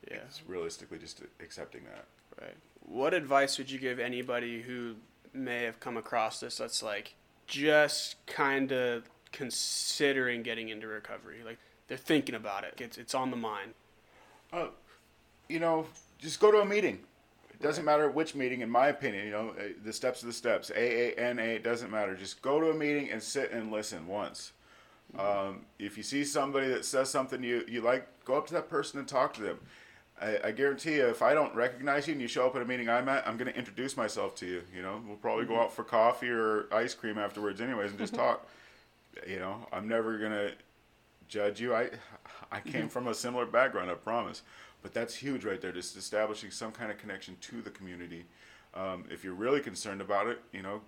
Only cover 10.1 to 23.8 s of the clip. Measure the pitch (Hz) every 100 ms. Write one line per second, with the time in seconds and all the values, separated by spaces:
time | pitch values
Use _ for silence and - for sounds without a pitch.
10.1 | 135 127 120 117 117 113 110 110 107 104
11.1 | 104 110 113 117 117 - _ _ 127 -
12.1 | 156 135 127 110 98 101 - 120 - 117
13.1 | 135 131 123 113 104 98 113 _ _ _
14.1 | - - - _ 175 160 - - - _
15.1 | _ _ _ _ 165 165 160 160 - -
16.1 | - 156 - 214 214 196 208 185 95 -
17.1 | _ _ _ - - 147 151 156 151 151
18.1 | 135 156 143 127 123 113 120 139 143 135
19.1 | 98 107 104 113 95 101 87 104 107 131
20.1 | 127 117 113 120 98 - - 120 117 120
21.1 | - 120 120 113 113 117 117 113 107 101
22.1 | 92 95 - 131 143 160 156 147 147 139
23.1 | 113 - 139 127 117 110 107